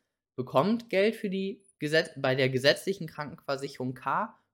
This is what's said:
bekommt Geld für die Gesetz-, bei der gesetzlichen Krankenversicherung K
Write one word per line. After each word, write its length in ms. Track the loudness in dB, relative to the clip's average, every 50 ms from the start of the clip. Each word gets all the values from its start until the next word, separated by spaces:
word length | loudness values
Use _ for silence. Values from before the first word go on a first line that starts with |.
| _ _ _ _ _ _ _
bekommt 540 | -10 -6 0 2 2 4 4 2 -2 -2 0
Geld 260 | 2 2 2 2 0
für 140 | -2 -4 -4
die 340 | -4 -4 -4 -6 -8 -10 _ _ _ _
Gesetz-, 340 | -2 2 2 2 2 0 -4
bei 180 | -2 0 2 4
der 160 | 4 4 2
gesetzlichen 560 | 2 4 4 4 4 4 0 -4 -4 -4 -6
Krankenversicherung 880 | -10 -10 -10 -10 -10 -12 -10 _ -6 -4 -4 -6 -8 -8 -6 -6 -6 -6
K 440 | -6 -4 -2 0 0 -2 -4 -8 _ _ _